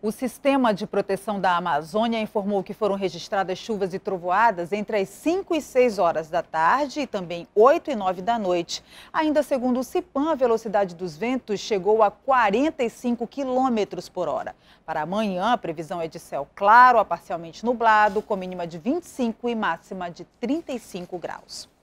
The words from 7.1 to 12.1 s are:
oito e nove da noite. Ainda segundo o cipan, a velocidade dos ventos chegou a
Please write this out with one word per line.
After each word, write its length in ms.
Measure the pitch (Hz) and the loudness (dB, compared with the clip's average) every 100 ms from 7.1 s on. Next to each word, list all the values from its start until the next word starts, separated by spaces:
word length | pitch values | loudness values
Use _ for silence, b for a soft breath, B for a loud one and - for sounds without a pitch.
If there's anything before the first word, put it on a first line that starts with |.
| 208 175 175 170 | -6 -6 -8 -4
oito 380 | - 226 330 - | 6 6 6 0
e 40 | 254 | -2
nove 240 | 190 185 | -2 -2
da 200 | 185 214 | -2 -2
noite. 440 | 196 180 170 - B B B | 0 0 -2 -8 B B B
Ainda 300 | - 311 302 | -2 2 2
segundo 360 | 285 277 247 247 | 0 0 0 -2
o 40 | |
cipan, 480 | 254 359 349 269 302 | -2 -4 -4 -4 -2
a 40 | 302 | 0
velocidade 600 | 254 226 220 202 196 170 | 2 2 0 0 0 -2
dos 200 | 180 151 | -10 -6
ventos 440 | 233 254 - 196 | -4 -4 -4 -6
chegou 420 | - 208 180 220 | -2 -2 2 4
a 80 | 208 | 4